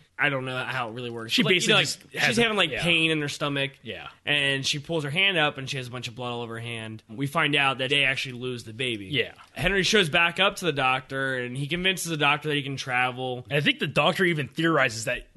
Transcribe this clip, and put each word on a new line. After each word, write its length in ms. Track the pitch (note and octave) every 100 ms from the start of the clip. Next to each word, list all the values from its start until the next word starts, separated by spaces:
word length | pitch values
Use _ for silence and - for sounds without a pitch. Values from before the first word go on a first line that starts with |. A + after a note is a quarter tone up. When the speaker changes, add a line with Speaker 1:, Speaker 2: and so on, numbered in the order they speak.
| _ -
Speaker 1:
I 60 | C#3+
don't 160 | C3+ C3
know 120 | B2+
how 320 | A#2 B2+ A#2
it 40 |
really 160 | A#2 B2
works. 240 | A#2 A2+
Speaker 2:
She 100 | -
Speaker 1:
Like, 80 | D#3 F3+
you 60 | D3
know, 80 | G3+
Speaker 2:
basically 0 |
Speaker 1:
like, 100 | D3
Speaker 2:
just 140 | - - -
has 120 | D3
Speaker 1:
she's 80 | A3+
Speaker 2:
a, 40 |
Speaker 1:
having, 140 | A#3 G#3
like, 140 | E3+
Speaker 2:
yeah. 100 | A2+
Speaker 1:
pain 300 | E3+ E3 D#3+
in 100 | D#3
her 60 | C#3+
stomach. 420 | - D3 C#3 C#3 -
Speaker 2:
Yeah. 240 | A#2 F2+ C#2+ - D#3
Speaker 1:
And 400 | D3 C#3 C3+ C3
she 140 | D3+
pulls 240 | C#3+ E3
her 60 | C#3+
hand 280 | D#3+ G3 F3
up 200 | D3 C#3
and 120 | C3
she 80 | C3+
has 100 | B2
a 40 |
bunch 160 | B2 A#2+
of 80 | A2
blood 140 | B2
all 100 | A#2+
over 120 | A2+ A2+
her 60 |
hand. 420 | A#2 A#2 A2 A2 -
We 180 | A2 C#3
find 280 | E3 D3 D3
out 240 | C#3 B2+
that 100 | C3
they 160 | C#3+ C3+
actually 340 | B2+ C3+ A#2+
lose 240 | B2+ A#2+
the 80 | G#2+
baby. 340 | A2 B2+ G#2+ F#2+
Speaker 2:
Yeah. 260 | C3+ F#2 - -
Speaker 1:
Henry 300 | - E3+ F#3+
shows 260 | F3 G#3+ E3
back 300 | F3 E3+ E3+
up 160 | G3 G3
to 80 | E3+
the 60 |
doctor 640 | C#3 C3 C3 - C3+ C3+ B2+
and 200 | B2 B2+
he 100 | C#3+
convinces 420 | F3 F#3+ F3+ E3
the 80 | D#3
doctor 320 | D3 D3 D3+
that 60 | C#3+
he 80 |
can 140 | C3+ C3+
travel. 680 | C3+ B2 B2+ B2 B2+ B2 -
Speaker 2:
And 80 | C#3+
I 40 |
think 180 | F3 -
the 80 | E3+
doctor 360 | D#3 D#3 F3
even 240 | F3+ D#3 B2
theorizes 580 | - E3 D#3 C3 A2 A2+
that 220 | B2 -